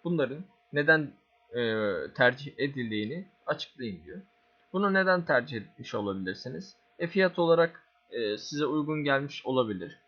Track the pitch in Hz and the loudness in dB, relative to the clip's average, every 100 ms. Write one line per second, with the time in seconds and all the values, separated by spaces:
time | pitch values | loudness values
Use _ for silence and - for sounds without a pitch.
0 | 180 170 127 147 190 _ _ 143 147 160 | 0 0 0 -2 -12 _ _ 0 4 4
1 | 143 - _ _ _ 120 117 110 107 87 | 4 -10 _ _ _ -2 0 2 0 -2
2 | 69 - 123 127 143 - 139 135 117 107 | -4 4 4 4 -12 -4 -4 -2 -2 -2
3 | 107 165 196 _ - 147 - - 120 87 | -2 -6 -10 _ -6 -6 -6 -10 -10 -10
4 | 82 190 - _ _ _ _ 185 202 190 | -14 -16 -16 _ _ _ _ -2 2 4
5 | 190 180 170 135 120 117 98 - 123 110 | 4 2 4 0 2 -8 -10 -16 -8 -4
6 | 104 98 92 95 127 156 190 _ _ - | -2 -4 -6 -6 -10 -10 -12 _ _ -8
7 | 170 190 185 180 165 165 165 - _ _ | -2 2 2 2 4 6 4 0 _ _
8 | _ 113 107 110 - 147 147 151 147 151 | _ -4 -4 -4 -6 -2 0 0 -2 -2
9 | 143 139 139 - - 131 113 95 85 - | 0 0 0 -8 -2 0 0 -2 -8 -12